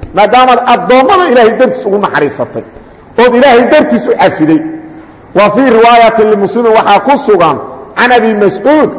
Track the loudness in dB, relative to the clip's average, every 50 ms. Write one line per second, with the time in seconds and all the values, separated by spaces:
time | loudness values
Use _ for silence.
0 | -18 -8 -2 -2 0 2 2 2 2 2 0 0 0 0 -2 -2 0 0 2 2
1 | 2 2 2 0 0 2 2 2 2 2 2 0 0 -2 -2 -4 -6 -4 -4 -2
2 | -4 -4 -4 -4 -4 -4 -6 -8 -10 -10 -10 -12 -14 -14 -18 -20 -20 -20 -20 -20
3 | -20 -8 -2 0 0 2 2 2 2 4 4 2 2 2 2 0 2 0 -2 -2
4 | -2 -4 -2 0 0 -2 -2 -2 -2 0 0 -2 -2 -6 -12 -14 -16 -18 -20 -20
5 | -20 -20 -20 -20 -20 -6 -2 0 0 0 0 0 0 2 2 2 4 4 4 4
6 | 4 2 2 0 0 0 0 -2 -2 -4 -2 -2 0 0 0 0 2 2 0 0
7 | 0 0 -2 0 0 0 0 2 2 0 -2 -4 -8 -14 -16 -18 -20 -12 -6 -4
8 | -2 0 0 0 0 0 -2 0 -2 -2 -2 -2 -2 0 0 2 0 -2 -4